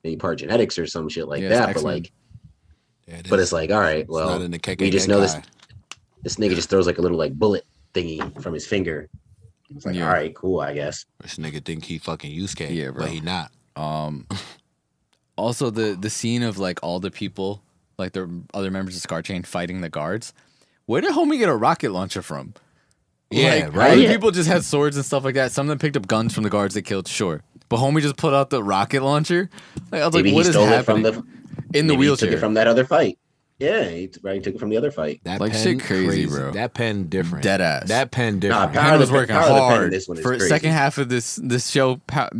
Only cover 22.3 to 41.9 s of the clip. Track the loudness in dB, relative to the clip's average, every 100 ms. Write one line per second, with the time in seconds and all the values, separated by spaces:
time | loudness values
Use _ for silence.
22.3 | -10 -12 -18 _ _ _ _ _ _ _
23.3 | 2 4 4 0 4 8 10 8 6 2
24.3 | 2 2 2 2 2 2 0 -2 -2 0
25.3 | 0 0 0 -2 0 -2 -2 0 0 0
26.3 | -2 0 0 0 -2 -4 -6 -4 -4 -4
27.3 | -4 -10 -20 _ 0 2 2 0 0 2
28.3 | 2 2 0 0 0 0 0 2 2 2
29.3 | 0 -2 -10 -16 -16 -8 -2 2 4 4
30.3 | 4 6 6 6 6 4 2 2 0 -8
31.3 | -20 -16 -14 -2 0 4 4 4 4 2
32.3 | 2 2 4 6 6 4 4 2 -2 _
33.3 | _ _ -4 0 0 -2 -6 -10 -10 -6
34.3 | -4 -4 -4 -2 0 0 -2 -6 -6 -6
35.3 | -2 -2 0 0 0 0 0 2 0 -2
36.3 | -2 -4 -4 -6 -2 -2 -2 -2 -2 -4
37.3 | -2 0 2 2 0 0 0 0 -2 0
38.3 | 0 2 2 2 2 4 6 6 2 2
39.3 | 4 6 6 6 4 4 -2 -6 -4 -2
40.3 | 0 2 2 2 2 2 0 -2 -2 -4
41.3 | -6 -2 -2 0 2 2